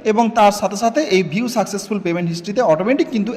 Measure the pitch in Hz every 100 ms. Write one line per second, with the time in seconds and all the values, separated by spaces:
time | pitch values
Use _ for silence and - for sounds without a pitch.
0 | 220 214 226 233 208 202 190 202 233 269
1 | 311 185 165 175 247 233 190 202 - 208
2 | 175 170 170 170 - 208 220 156 202 285
3 | 330 226 202